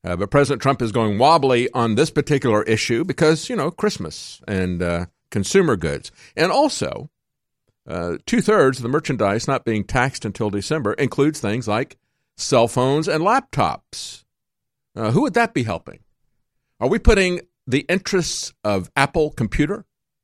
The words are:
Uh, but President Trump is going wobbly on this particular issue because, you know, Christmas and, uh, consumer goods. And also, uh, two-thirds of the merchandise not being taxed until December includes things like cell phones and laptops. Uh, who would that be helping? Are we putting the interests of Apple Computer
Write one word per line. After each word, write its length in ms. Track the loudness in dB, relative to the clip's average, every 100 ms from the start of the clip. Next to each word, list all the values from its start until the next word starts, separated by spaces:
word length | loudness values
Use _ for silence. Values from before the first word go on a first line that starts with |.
Uh, 140 | -8 -6
but 160 | 0
President 280 | 2 2 0
Trump 220 | 0 0
is 80 | 0
going 260 | 0 0 4
wobbly 540 | 4 6 4 2 0
on 220 | 0 0
this 160 | 2 0
particular 540 | 0 0 0 2 2
issue 400 | 2 0 0 -2
because, 440 | -2 2 2 2 -2
you 60 |
know, 160 | -4 -4
Christmas 680 | -2 -4 -4 -10 -12 -16 -14 -6
and, 340 | -2 -2 -2
uh, 240 | -2 -2 -4 _ _
consumer 460 | -4 0 2 2 2
goods. 340 | -2 -4 -8 -20 -12 -2
And 140 | 0
also, 580 | 4 2 0 -6 -8 -12 _ _ _ _ _ _ _ -12
uh, 300 | -6 -6 -6 -4
two-thirds 540 | -2 2 4 4 2
of 20 |
the 60 | -2
merchandise 580 | -2 -2 0 0 0 -2
not 180 | -4
being 200 | -2 -2
taxed 400 | -2 0 -2 -4
until 260 | -8 -4 -4
December 440 | -4 -4 -2 -2
includes 440 | -2 -2 2 0 0
things 300 | -4 -4 -2
like 300 | -4 -4 -10 _ _ _ -12
cell 300 | 0 2 4
phones 400 | 2 0 0 0
and 160 | -2
laptops. 1000 | 2 0 -2 -2 -2 -2 _ -16 -14 -16 _ _ _ _ _ _ _ -6
Uh, 160 | 0
who 100 | 2
would 120 | 2
that 200 | 2 0
be 80 | 0
helping? 380 | -4 -6 -10 -20 _ _ _ _ _ _ _ -4
Are 80 | 0
we 100 | 2
putting 440 | 4 4 4 -2 -8 _ -2
the 200 | -2 0
interests 640 | -2 0 -2 -2 -6 -10 -8
of 260 | -2 -2 -2 0
Apple 340 | 0 0 -2
Computer 540 | -2 -2 0 0 -2 -10 _ _ _